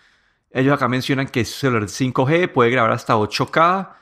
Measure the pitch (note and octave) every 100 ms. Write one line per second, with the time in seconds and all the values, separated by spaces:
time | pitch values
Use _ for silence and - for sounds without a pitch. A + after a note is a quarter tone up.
0 | _ _ _ _ _ B2 C3+ D3 B2 B2+
1 | - C3+ C3+ C3 G#2+ - C3+ A#2 G2+ -
2 | C3 B2+ C3 E3 F3+ C3+ A#2 B2+ A2+ A#2
3 | - A2+ G#2 - C3+ D#3+ E3+ F#3+ F3+ -